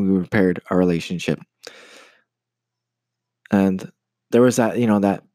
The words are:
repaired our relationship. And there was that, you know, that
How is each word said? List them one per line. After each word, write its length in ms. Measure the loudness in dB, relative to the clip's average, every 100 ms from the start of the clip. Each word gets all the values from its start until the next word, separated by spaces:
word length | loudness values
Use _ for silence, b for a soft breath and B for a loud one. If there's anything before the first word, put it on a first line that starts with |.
repaired 560 | 0 0 0 0 0 -2 -4
our 60 | 0
relationship. 600 | 0 -2 -6 -8 -6 -8 -10 _ B B B B B B B _ _ _ _ _ _ _ _ _ _ _ _
And 380 | 0 0 -2 -8 _ _ _ _
there 100 | 2
was 140 | 4 2
that, 220 | -2 -2
you 100 | 0
know, 100 | 2
that 240 | 0 -2 -4